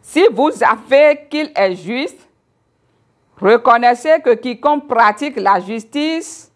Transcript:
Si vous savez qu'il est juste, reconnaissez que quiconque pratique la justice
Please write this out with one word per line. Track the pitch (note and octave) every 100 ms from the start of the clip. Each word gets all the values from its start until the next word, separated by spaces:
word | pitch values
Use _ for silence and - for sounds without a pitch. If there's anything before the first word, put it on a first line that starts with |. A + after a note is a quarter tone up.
Si | _ - G4+
vous | G3+ D4
savez | - - A3 - C4+ D4+ D4 -
qu'il | D4+ D4+
est | D4 G3 F#3
juste, | E3 A#3+ D4+ - _ _ _ _ _ _ _ _ _ _ _ _
reconnaissez | G3+ A#3 A#3+ A#3 A#3+ B3 D#4 D#4
que | C#4
quiconque | A3+ B3+ A#3 D4 D4 C#4+
pratique | A#3 A3 G#3 C#4+ A#3+
la | G3 G3
justice | F#3 A3+ A3 C#4+ D4+ D#4+ E4 - -